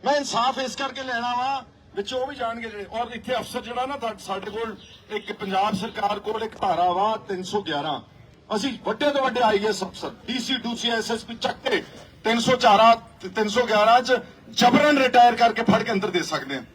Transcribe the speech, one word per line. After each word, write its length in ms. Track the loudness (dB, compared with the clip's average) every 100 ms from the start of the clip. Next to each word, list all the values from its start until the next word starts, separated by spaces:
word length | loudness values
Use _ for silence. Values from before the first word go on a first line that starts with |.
ਮੈਂ 100 | 0
ਇਨਸਾਫ 440 | 0 0 0 0 -2
ਇਸ 180 | -6 -6
ਕਰਕੇ 260 | -8 -8
ਲੈਣਾ 320 | -6 -6 -4 -4
ਵਾ, 260 | -4 -6 -10 _ -14 -10
ਵਿੱਚ 180 | -6
ਉਹ 120 | -6 -6
ਵੀ 100 | -6
ਜਾਣਗੇ 320 | -6 -6 -10
ਜਿਹੜੇ। 180 | -12 -10
ਔਰ 140 | -8 -8
ਇੱਥੇ 200 | -8 -6
ਅਫਸਰ 260 | -6 -4 -10
ਜਿਹੜਾ 260 | -8 -6 -6
ਨਾ, 100 | -6
ਤੁਹਾਡੇ, 280 | -8 -8 -8
ਸਾਡੇ 240 | -8 -8
ਕੋਲ 260 | -8 -8 -10 -18 -20 _ -10
ਇੱਕ 160 | -8
ਪੰਜਾਬ 420 | -10 -4 0 0
ਸਰਕਾਰ 440 | -2 -6 -4 -4 -4
ਕੋਲ 240 | -6 -6
ਇੱਕ 180 | -6 -4
ਧਾਰਾ 320 | -2 0 0
ਵਾ 260 | 2 0 -2 -6
ਤਿੰਨ 140 | -10
ਸੌ 200 | -4 -6
ਗਿਆਰਾਂ, 380 | -4 -4 -4 -8 -10 -20 -20 -20 _ -4
ਅਸੀਂ 160 | -4 -6
ਵੱਡੇ 260 | -6 0 0
ਤੋਂ 120 | 2
ਵੱਡੇ 180 | 0 2
ਆਈ 180 | 2 2
ਏ 40 | 0
ਐਸ 140 | -4
ਅਫਸਰ, 280 | -6 -8 -12 -12 -8
ਡੀ 120 | -8
ਸੀ, 160 | -4
ਡੂ 220 | -6 -6 -6
ਸੀ, 140 | -4
ਐਸ 200 | -4 -2
ਐਸ 140 | -6
ਪੀ 100 | -6
ਚੱਕ 340 | -6 -6 -4 -2
ਕੇ 140 | -2 -4 -18 -20 -6
ਤਿੰਨ 140 | -2 0
ਸੌ 180 | 2 4
ਚਾਰਾਂ, 400 | 6 8 8 6 0 -16 -10
ਤਿੰਨ 200 | -4 -2
ਸੌ 180 | 0 2
ਗਿਆਰਾਂ 360 | 4 6 4
ਚ 160 | 4 -2 -2 -20 -10
ਜਬਰਨ 480 | 2 4 6 4 4
ਰਿਟਾਇਰ 360 | 4 8 8
ਕਰਕੇ 280 | 8 2 4
ਫੜ 200 | 2 2
ਕੇ 100 | 2
ਅੰਦਰ 180 | -2 -2
ਦੇ 120 | -2
ਸਕਦੇ 320 | -2 -6 -6
ਹਾਂ। 80 | -10 -10